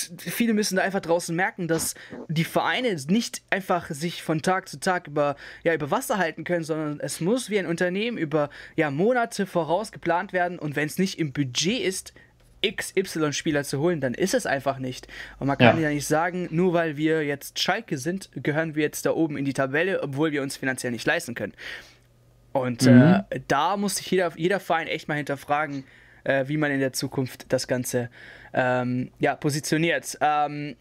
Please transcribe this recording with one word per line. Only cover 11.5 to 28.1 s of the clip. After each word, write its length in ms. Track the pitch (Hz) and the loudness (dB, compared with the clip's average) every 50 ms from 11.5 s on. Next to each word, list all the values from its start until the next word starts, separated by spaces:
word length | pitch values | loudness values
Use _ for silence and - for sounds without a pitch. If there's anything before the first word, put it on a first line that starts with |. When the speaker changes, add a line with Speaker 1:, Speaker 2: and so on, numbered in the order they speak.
| 123 - 147 185 240 254 - | -2 0 0 0 0 0 0
Speaker 1:
ist, 300 | 180 190 - - - - - - - _ _ - - _ - | -2 -4 -4 -8 -12 -16 -20 -20 -20 _ _ -20 -20 _ -2
X 320 | - 190 190 - - - - 190 | -2 -2 -2 -4 -8 -2 0 -2
Y 340 | 196 - - 165 156 147 | 0 0 0 0 0 0
Spieler 320 | 139 - - 170 147 143 139 | 0 0 0 0 0 0 0
zu 160 | - - 135 | 0 0 0
holen, 220 | 151 180 175 151 | 2 2 2 2
dann 120 | 135 127 120 | 0 -2 0
ist 200 | - 175 190 - | 0 0 2 2
es 120 | 247 - | 0 0
einfach 320 | - 135 139 - 139 131 131 | 0 -2 0 0 -2 -2 -2
nicht. 300 | 131 127 123 - - - - - - - - - | -4 -6 -6 -8 -12 -16 -16 -16 -16 -16 -10 -4
Und 80 | 135 139 | -2 0
man 100 | 139 - | 4 8
kann 200 | 127 117 160 160 | 8 8 8 6
Speaker 2:
Ja. 100 | 156 147 | 4 0
Speaker 1:
ja 80 | 147 | 0
nicht 120 | 147 139 - | -2 0 0
sagen, 420 | 151 156 170 180 170 180 175 151 | 2 2 2 0 -2 -4 -4 -2
nur 220 | 156 165 185 185 165 | 0 2 2 4 4
weil 240 | 170 165 160 147 143 | 2 0 0 -2 0
wir 260 | 156 156 160 160 151 | 2 2 2 2 0
jetzt 360 | 143 143 139 - - - - | 0 -2 -4 -8 -10 -6 -2
Schalke 380 | - - 185 226 233 - 160 135 | 0 0 0 -2 -2 -4 -6 -4
sind, 320 | 127 165 185 190 - - - | -2 -4 -4 -4 -8 -12 -12
gehören 420 | 147 127 156 143 156 165 160 147 | -4 -2 0 0 0 -2 -2 0
wir 80 | 156 151 | 0 0
jetzt 220 | 147 - - - | 0 -2 -2 -2
da 60 | - | 0
oben 260 | - 151 165 156 147 - | 2 2 0 0 0 -2
in 80 | 139 | -4
die 80 | 139 131 | -2 0
Tabelle, 480 | - 135 131 131 156 175 190 185 - - | 0 0 0 0 0 0 0 0 -2 -2
obwohl 300 | 147 135 139 160 160 147 | -4 -2 0 0 0 0
wir 80 | 143 | 0
uns 160 | 135 139 - - | -2 -4 -6 -4
finanziell 340 | 143 135 127 - - 123 | -4 -4 -4 -2 -4 -4
nicht 160 | 120 113 - 151 | -6 -2 0 0
leisten 260 | 156 170 - - 117 | 0 0 -2 -6 -6
können. 200 | - 107 92 - - - - - - - - - _ _ _ _ _ _ _ _ _ _ _ - | -6 -6 -8 -8 -10 -14 -14 -14 -14 -16 -20 -20 _ _ _ _ _ _ _ _ _ _ _ -2
Und, 340 | 139 127 127 120 117 127 123 | -2 0 -2 0 4 8 10
Speaker 2:
Mhm. 360 | 123 123 139 165 190 202 - - | 10 12 12 10 8 6 2 -2
Speaker 1:
äh, 120 | - 139 - - | -6 -6 -2 0
da 300 | 151 139 151 175 202 202 | 2 2 2 2 0 0
muss 200 | 202 196 196 - | 0 -2 -2 -4
sich 120 | - - | -2 0
jeder, 220 | 190 185 180 170 160 | 0 2 2 0 0
jeder 240 | 165 160 180 202 180 | -2 0 0 0 0
Verein 280 | - - 170 165 156 - | 0 0 -2 0 0 -2
echt 200 | - 151 - - | -6 -6 -4 -4
mal 60 | 151 | -4
hinterfragen, 720 | 147 143 - 139 135 - - 143 147 156 143 143 135 131 - - - - - - - - | -2 -2 -4 -6 -6 -4 -2 -2 0 0 -2 -6 -8 -10 -12 -18 -20 -20 -20 -20 -6 -2
äh, 220 | 131 135 139 131 135 | 0 2 2 0 0
wie 100 | 151 151 | 0 0
man 140 | 151 143 | 0 0
in 80 | 139 135 | 2 0
der 120 | 135 131 | 0 0
Zukunft 540 | - - - 131 - 143 131 123 - - - - 139 | -2 -2 -6 -4 -2 -2 -4 -4 -6 -12 -4 -2 -2
das 140 | 127 - - | -2 0 -2
Ganze, 420 | 131 127 127 - - 123 120 123 | -2 -2 -2 -2 -2 -4 -4 -4